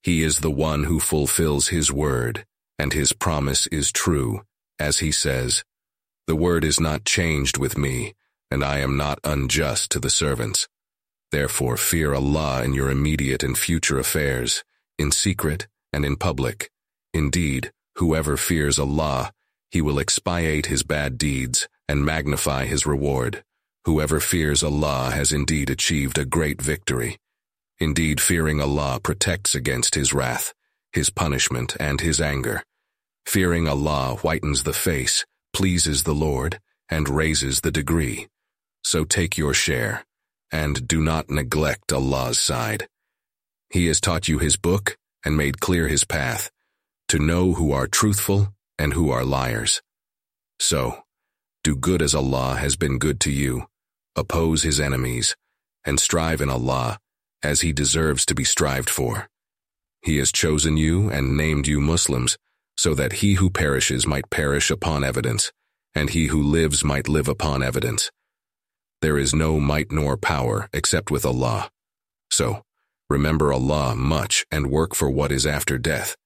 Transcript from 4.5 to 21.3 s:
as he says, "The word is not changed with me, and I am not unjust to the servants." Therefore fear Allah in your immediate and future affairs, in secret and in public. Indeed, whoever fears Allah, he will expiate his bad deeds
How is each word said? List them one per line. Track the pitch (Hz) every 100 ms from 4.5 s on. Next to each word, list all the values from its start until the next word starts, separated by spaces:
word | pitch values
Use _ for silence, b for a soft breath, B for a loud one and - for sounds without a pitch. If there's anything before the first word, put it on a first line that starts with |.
| _ _ -
as | 73 -
he | 80
says, | 73 73 65 62 - - _ _ _ _ _ -
"The |
word | 78 87 85
is | 78 76
not | 80 76
changed | - - 85 76 69 -
with | 67 -
me, | 69 64 62 - _ _ _
and | 69
I | 69 71
am | 67
not | 69 73 69
unjust | 73 71 65 76 73 57 -
to | -
the | 64
servants." | - 76 60 55 - - _ _ _ _ _ _
Therefore | 73 69 - 64
fear | 60 - 82 73
Allah | 69 69 76 76 65
in | 62
your | 67 67
immediate | 67 73 73 67 64
and | 69 64
future | - 82 - 67
affairs, | 64 80 71 64 60 - - _ _ -
in | 73
secret | - 101 92 78 82 - _ _
and | 76
in | 71
public. | 71 92 67 62 - - _ _ _ _
Indeed, | 82 73 87 78 65 - _ _
whoever | - 85 78 76 69
fears | - 85 71 67
Allah, | 69 73 78 67 - _ _ _ _
he | 90
will | 73 71
expiate | - - - 87 82 76 -
his | 65
bad | - 76 71 62
deeds | 73